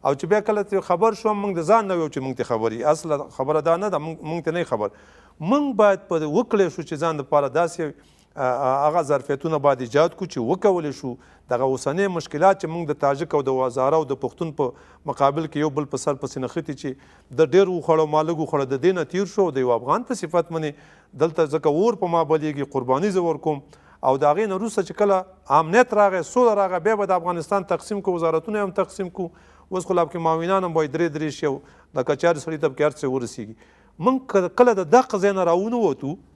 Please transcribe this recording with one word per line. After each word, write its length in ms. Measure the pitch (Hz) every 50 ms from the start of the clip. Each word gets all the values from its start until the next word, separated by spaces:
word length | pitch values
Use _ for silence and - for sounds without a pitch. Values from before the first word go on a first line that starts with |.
| -
او 80 | 135 143
چې 120 | 139 - 165
بیا 80 | 208 214
کله 220 | 208 226 214 208 196
ترې 160 | 202 202 190 - -
خبر 240 | 180 170 214 226 220 -
شوم، 200 | - 220 208 202 202
موږ 100 | 208 190
د 80 | 170 165 151
ځان 160 | 214 226 214
نه 80 | 196 185
یو 140 | 170 160 147
چې 100 | - 143 131
موږ 80 | 135 127
ترې 120 | - 117 -
خبر 200 | 123 110 110 113
یو. 160 | 110 117 117
اصله 300 | 151 151 156 - 165 151 139 - - -
خبره 240 | - 135 135 156 156
دا 160 | 143 165 165
نه 120 | 170 196 214
ده، 80 | 180
موږ، 180 | 147 151 160 160 - - 151
موږ 100 | 160 175 151
ترې 80 | 160 160
نه 60 | 175
یو 100 | 165 - 127
خبر. 160 | 107 104 101 - - - - - - _ _ _ _
موږ 340 | 156 175 254 294 294 277 247
باید 240 | 202 214 202 196 190 196
په 80 | - 185
وکړی 540 | 160 156 151 147 208 254 - - 208 190 170 -
شو 60 | -
چې 140 | 160 - 165 139 160
ځان 160 | 165 160 147 135
لپاره 240 | - - 147 143
داسې، 440 | 139 123 156 170 165 165 - 165 147 139 _ _ _ _ _ _ _ _
آ، 80 | 156 139
آ، 440 | 127 127 123 139 127 131 139 143
هغه 140 | 151 156 175
ظرفیتونه 560 | 160 135 147 139 123 - 143 127 - 165 160
باید 220 | 147 135 143 139 123
ایجاد 300 | 131 120 110 143 160 170
کړو 180 | - - 190
چې 100 | 160 -
وکولی 540 | - 117 113 175 190 - 208 190 175 160 147
شو 220 | 131 - - 131 120 - - - - _ _ _
دغه 140 | 123 120 131
اوسنۍ 440 | 135 135 127 - 139 143 180 202
مشکلات 540 | 196 180 170 147 - - 147 170 190 196 190
چې 60 | - 160 160
موږ 140 | 170 170
د 120 | 147 143 - -
تاجک 320 | 139 139 139 170 131 -
او 60 | 147
د 160 | 135 131 131 131
وزاره 360 | 131 127 120 135 127 135 156
او 100 | 160 156
د 140 | 127 139 - -
پښتون 300 | 123 - - 175 165 143 -
په 120 | 143 123 - - - - - _ _ 156
مقابل 360 | 135 - 143 139 143 156 160
کې 100 | 151 - 151 151
یو 60 | 156
بل 160 | 139 147 147
په 120 | 131 - 127 -
سر 100 | 151 143
پسې 240 | - - 131 - 135 127
نښتي 300 | 120 - 170 156 - 143 -
چې 80 | - 143 131 - - - - - _ _ 135 139
د 120 | 160 143
ډېر 160 | 123 185 196
وخوړ 320 | 185 185 170 139 - 160 156
او 80 | 160
ما 140 | 151 151 151 156
لږ 140 | 160 170 151
وخوړ، 260 | 160 139 - 143 139
د 160 | 127 135 131 127
دې 80 | 180 190 180
نه 40 | 156
تیر 220 | - - 185 202
شو، 260 | 190 - - 190 170
د 60 | 139
یو 140 | 135 127 123
افغان 320 | 120 113 120 131 156 214 254
په 100 | - 254 190
صفت 320 | - 156 165 175 165 165 165
باندې 180 | 160 156 147 143 - - - - _ _ _ - 135 147
دلته 220 | 170 160 170 165
ځکه 220 | 143 139 160 -
اور 260 | 156 147 156 202 233 220
په 140 | 180 190
ما 160 | 175 170 165 165
بلیږي، 480 | 147 160 156 147 156 143 143 139 139 -
قرباني 320 | 135 123 123 131 139 180 208 185
زه 80 | 185 175
ورکوم. 340 | 170 156 139 - 160 151 139 - _ - - _ - - _ -
او 140 | 131 135
د 60 | 139 151
هغې 220 | 147 147 180 220
نه 80 | 208 190
وروسته 280 | 185 214 233 - - 185
چې 100 | - - -
کله 240 | 208 202 196 185 185 - - _ _ - 139 151
امنیت 340 | 160 156 175 233 254 240 220
راغی، 300 | 208 208 196 190 185 160
سوله 300 | - - 247 247 233 214 202
راغی، 180 | 196 185 185 180 160
بیا 80 | 208 220
به 100 | 208 202
د 60 | 180
افغانستان 520 | 190 180 165 175 175 170 151 - 208 202 185 - 180
تقسیم 260 | - - - 214 202
کړو، 100 | 190 196
وزارتونه 540 | 180 170 165 165 160 160 160 - 214 214 202
هم 80 | 190
تقسیم 380 | 170 - 185 - - - 190 180
کړو. 180 | - - 185 165 - - - - _ _ - _
اوس 160 | 185 185 175
خو 80 | 185 185
لا 120 | 175 170
پکې 120 | 151 - 175 165 160
معاونان 340 | 160 160 165 175 196 190 185
هم 100 | 175 160
وایي 140 | 160 156 147
درې 180 | 131 156 170 170 143
درې 120 | 156 156 151
شي 160 | 131 - -
او 140 | 147 135 139 - - - _ _ _ _
لکه 200 | 135 127 - 147
چارې 240 | 143 - 170 170 151 -
سړي 120 | - 160
ته 120 | 151 156 151
پکې 140 | 131 135 147
هر 80 | 151 - -
څه 60 | - 131 127
ورسېږي. 420 | 131 120 113 - - 110 104 110 _ - _ _ _ _ _ _ -
موږ 180 | 156 247 262 262 262 -
که-، 180 | - 196 180 175 - -
کله 140 | 247 247 220
د 160 | 190 185 143 185
دغه 220 | 247 254 - - 196 180
ځای 100 | 202 196
نه 60 | 190 185 170
راونه 280 | 165 180 196 226 240
ووتو 380 | 240 220 170 135 - - 135 165 - - _ _